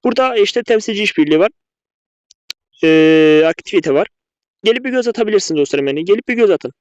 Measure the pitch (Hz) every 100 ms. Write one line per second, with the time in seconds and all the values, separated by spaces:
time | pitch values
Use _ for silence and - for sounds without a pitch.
0 | 247 233 262 240 202 - 233 220 214 208
1 | 208 - 151 156 190 _ _ _ _ _
2 | _ _ _ _ _ - _ _ 160 160
3 | 160 160 156 156 160 160 - 190 160 139
4 | 208 _ _ _ _ _ 208 240 262 254
5 | 240 226 220 208 - 160 143 143 139 139
6 | 175 214 - 233 220 165 123 -